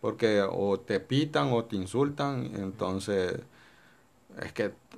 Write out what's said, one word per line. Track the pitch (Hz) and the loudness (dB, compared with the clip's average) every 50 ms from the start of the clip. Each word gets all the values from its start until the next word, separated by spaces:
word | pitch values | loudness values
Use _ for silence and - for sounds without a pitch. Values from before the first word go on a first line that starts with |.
porque | - 110 107 - 117 110 107 101 | -4 -4 -2 2 2 4 4 4
o | 98 95 - 90 98 101 98 95 | 4 2 2 0 2 2 2 0
te | - - 104 98 | 0 0 -2 -2
pitan | - - 131 139 156 151 - 151 143 135 | 0 0 2 2 2 2 2 2 2 2
o | 120 117 113 | 2 0 0
te | - 110 | -2 -4
insultan, | 98 92 92 - 123 143 147 143 147 143 139 139 123 123 - - | -4 -4 -2 0 0 0 0 0 -2 -2 -2 -2 -2 -4 -4 -4
entonces | 101 98 95 95 - 98 92 95 95 - 107 101 95 92 90 92 - - - - - - - - - - - - _ _ _ _ _ _ - - - | -4 -4 -4 -4 -2 -2 -2 -2 -2 -2 0 2 2 2 0 -2 -4 -8 -12 -18 -20 -20 -20 -20 -20 -20 -20 -20 _ _ _ _ _ _ -18 -12 -12
es | - 92 | -12 -6
que | - - 107 98 - - _ - - | -2 -2 -2 -2 -4 -8 _ -20 -18